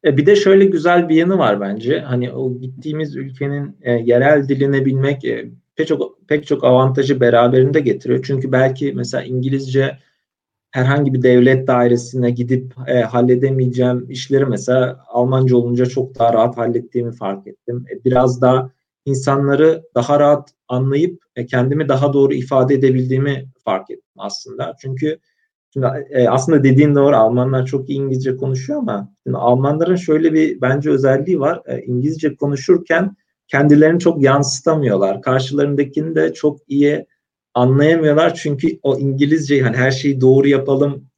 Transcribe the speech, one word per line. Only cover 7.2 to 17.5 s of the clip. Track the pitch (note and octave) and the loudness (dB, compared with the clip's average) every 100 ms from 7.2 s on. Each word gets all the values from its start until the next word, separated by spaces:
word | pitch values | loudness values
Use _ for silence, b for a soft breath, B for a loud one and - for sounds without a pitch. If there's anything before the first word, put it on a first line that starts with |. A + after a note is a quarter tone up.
| A#2+ A#2 B2 B2+ C3+ D3+ | 4 4 4 4 2 2
getiriyor. | C3 G2+ B2 B2 - | 0 -4 -4 -4 -4
Çünkü | C3+ C3 | -6 -2
belki | B2+ C3 C3 C#3+ C3 | 0 0 -2 -6 -6
mesela | A#2+ C3 | -6 -8
İngilizce | B2+ B2+ C3 C3+ C3 C3+ C3+ B2 _ _ _ _ _ _ _ | -6 -6 -4 -4 -2 -2 -2 -8 _ _ _ _ _ _ _
herhangi | C3 B2+ C#3+ C#3 | -4 0 0 0
bir | B2+ | 2
devlet | B2+ B2 B2 C3 C3 | 4 6 6 2 0
dairesine | B2 A#2+ A#2+ A#2+ C3 A#2+ | 2 2 0 -2 -2 -2
gidip, | A#2+ A#2+ B2+ B2+ - C3 | -2 -2 -4 -4 -14 -2
e, | B2+ | -2
halledemeyeceğim | A2 B2 B2 B2 C3+ C3 B2+ B2 B2 B2 - | 0 0 2 2 2 0 -2 0 -2 -2 -6
işleri | C3 - C#3 C3+ | -14 -2 0 0
mesela | G#2 - C3 B2 - _ | -4 -2 0 0 -6 _
Almanca | A#2+ B2 C3 C3 B2 | -2 0 0 2 2
olunca | A#2+ A#2+ B2 | 2 -2 -2
çok | C3+ B2 - | -2 -8 -2
daha | A#2 | 0
rahat | A2+ A#2+ A#2+ | 2 -2 -2
hallettiğimi | A#2 A#2 A#2+ B2 A#2 A2+ | -4 -4 -4 -6 -6 -8
fark | G2 G2 | -10 -10
ettim. | G2 | -14